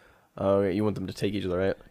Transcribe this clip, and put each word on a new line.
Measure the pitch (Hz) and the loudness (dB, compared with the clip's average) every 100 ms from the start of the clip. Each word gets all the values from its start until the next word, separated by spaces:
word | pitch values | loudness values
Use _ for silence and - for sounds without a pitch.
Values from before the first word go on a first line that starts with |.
| - _ _ - | -20 _ _ -4
Oh, | 98 98 | 2 2
yeah, | 98 | 2
you | 95 | 2
want | 107 98 | 0 -2
them | 95 | -6
to | |
take | - 104 | -4 -4
each | 101 95 | -2 -2
other | 87 | 0
out. | 95 - - | 0 -2 -8